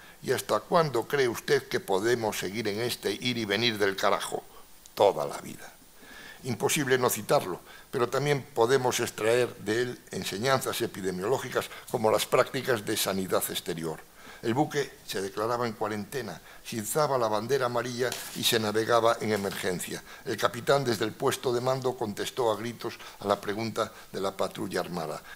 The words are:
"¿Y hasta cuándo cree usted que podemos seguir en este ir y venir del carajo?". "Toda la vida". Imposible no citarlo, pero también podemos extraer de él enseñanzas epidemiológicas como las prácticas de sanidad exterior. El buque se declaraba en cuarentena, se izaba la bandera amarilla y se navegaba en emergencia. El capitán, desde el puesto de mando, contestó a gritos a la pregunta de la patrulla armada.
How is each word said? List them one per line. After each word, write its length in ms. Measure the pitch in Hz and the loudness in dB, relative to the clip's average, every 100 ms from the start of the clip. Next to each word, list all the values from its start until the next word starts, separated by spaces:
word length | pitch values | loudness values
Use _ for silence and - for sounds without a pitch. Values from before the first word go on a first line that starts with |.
| - - | -20 -10
"¿Y 100 | - | -2
hasta 280 | 120 - 107 | -2 0 -2
cuándo 460 | - 180 156 117 - | 2 2 4 2 0
cree 220 | 143 127 | 2 2
usted 400 | 107 - 143 - | 0 0 0 2
que 100 | 123 | -4
podemos 600 | - 95 110 120 110 98 | 0 2 4 2 0 -2
seguir 280 | 92 104 104 | -4 -4 -4
en 140 | 104 | -2
este 320 | 120 - 101 | -2 -2 -4
ir 260 | 107 127 120 | -2 -2 -2
y 60 | |
venir 340 | 107 101 120 107 | 0 2 2 4
del 160 | 101 | 2
carajo?". 480 | 95 104 98 - - - - - - - | 4 2 2 0 -6 -8 -18 -20 -20 -12
"Toda 300 | - 101 76 | 4 6 6
la 140 | 73 - | 0 -6
vida". 340 | - - - - - - - - - - | -10 -12 -14 -20 -20 -20 -20 -18 -18 -12
Imposible 540 | 131 107 139 160 139 131 | -6 -2 0 0 4 4
no 100 | 123 | 4
citarlo, 520 | 107 104 147 95 82 - - - | 0 2 2 2 -6 -10 -20 -8
pero 180 | 139 123 | 0 0
también 340 | 135 143 143 | 2 0 0
podemos 560 | 117 - 117 135 127 - | -2 2 4 4 4 0
extraer 540 | 123 - 107 123 120 - | -2 0 2 4 2 -2
de 240 | 92 110 | -2 0
él 180 | 127 117 - | 0 -4 -10
enseñanzas 720 | 104 90 95 123 135 117 101 | -8 -6 -2 2 2 0 -2
epidemiológicas 920 | 110 - 92 90 98 127 127 123 - - - | -4 -4 -4 -2 0 -2 -2 -4 -4 -8 -6
como 200 | 127 110 | 0 2
las 160 | 107 - | 2 4
prácticas 580 | 135 123 139 123 117 | 4 4 0 0 0
de 120 | 101 107 | 0 -2
sanidad 480 | - 98 92 104 - | 0 0 0 0 0
exterior. 520 | 90 - 82 80 78 - - - - | -4 -4 -4 -4 -6 -12 -20 -20 -6
El 100 | 120 | -2
buque 460 | 120 151 147 139 - - | 0 0 0 -4 -8 -10
se 160 | 104 | -6
declaraba 440 | 98 98 110 120 120 | -6 -4 -2 0 -2
en 60 | |
cuarentena, 640 | 107 107 107 101 135 107 85 - - | -4 -4 -4 -6 -8 -8 -12 -16 -18
se 140 | - 120 | -10 -8
izaba 400 | 104 156 147 131 | -4 0 2 2
la 120 | 113 | 2
bandera 360 | 107 120 139 | 0 0 0
amarilla 460 | 123 120 123 120 120 - - - | 0 0 -2 -2 -2 -2 -8 -4
y 80 | |
se 160 | 113 117 | 0 2
navegaba 560 | 110 107 113 117 113 113 | 2 0 4 6 6 4
en 100 | 107 | 2
emergencia. 680 | 107 98 - 101 90 - 85 - - - | 0 0 -2 -2 -2 -4 -8 -10 -12 -6
El 100 | 107 | 0
capitán, 480 | 120 120 113 143 | 0 0 2 4
desde 220 | 127 110 110 | 4 0 0
el 60 | |
puesto 380 | - 135 120 139 | 0 0 0 0
de 120 | 120 | 0
mando, 340 | 127 131 127 123 | 0 0 -2 -2
contestó 540 | 110 101 98 - 117 | -4 -4 -6 0 0
a 60 | 104 | 0
gritos 420 | 117 113 120 - - - | -2 -8 -10 -10 -14 -6
a 60 | 101 | 0
la 140 | 101 | 0
pregunta 500 | 104 101 113 110 107 - - | 0 -4 -4 -2 -4 -6 -12
de 80 | - | -6
la 160 | 95 - | -4 -2
patrulla 440 | 95 - 104 90 | -4 -4 -4 -4
armada. 420 | 85 85 78 76 - | -4 -4 -6 -8 -12